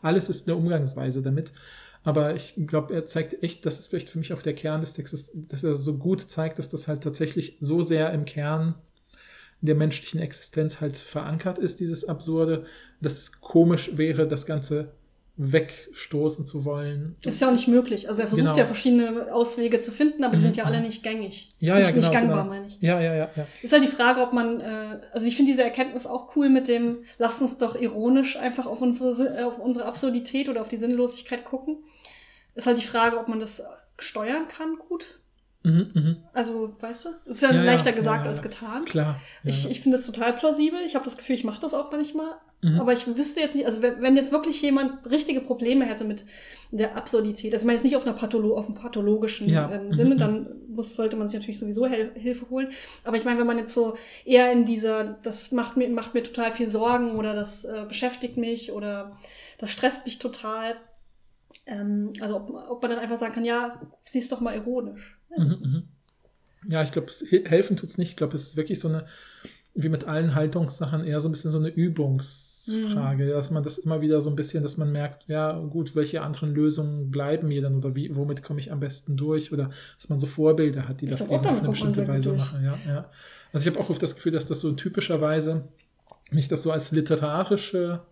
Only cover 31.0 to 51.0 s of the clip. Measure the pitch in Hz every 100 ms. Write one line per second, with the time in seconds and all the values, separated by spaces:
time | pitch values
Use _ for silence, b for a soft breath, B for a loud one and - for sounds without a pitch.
31 | 247 - - 240 - 262 285 302 B B
32 | B B B B B - 247 240 - 240
33 | 233 233 226 220 220 - - - _ -
34 | - 220 214 294 311 - 320 320 - 339
35 | - - _ _ _ _ 170 165 196 170
36 | 151 165 - 254 233 226 220 208 226 233
37 | 339 330 - 233 269 - - - 254 226
38 | 220 - 147 147 214 - 226 240 330 165
39 | 151 139 B B 139 139 139 247 269 254
40 | 254 220 233 240 311 294 302 349 349 269
41 | 262 - - 247 233 214 311 294 285 294
42 | 294 311 320 320 _ _ 170 160 247 247
43 | 247 233 294 - 302 285 247 220 247 247
44 | 254 269 269 294 320 294 285 277 269 -
45 | 240 294 294 269 254 247 233 269 233 214
46 | 214 208 - B B B B 214 214 214
47 | - 233 214 208 214 220 226 233 262 269
48 | 254 214 214 233 214 220 208 208 240 226
49 | 202 214 214 - 202 160 147 202 202 156
50 | 262 269 214 214 - - - 226 220 -